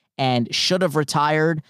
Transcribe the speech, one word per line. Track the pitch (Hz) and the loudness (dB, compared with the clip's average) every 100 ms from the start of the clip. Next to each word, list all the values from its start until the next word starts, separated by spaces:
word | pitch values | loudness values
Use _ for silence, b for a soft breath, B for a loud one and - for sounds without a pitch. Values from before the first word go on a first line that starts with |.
| _ - | _ -4
and | 131 123 117 - | 0 0 0 -2
should | - 185 | -2 0
have | 180 147 | 0 0
retired, | 147 156 147 156 160 160 b | -2 0 2 2 2 0 b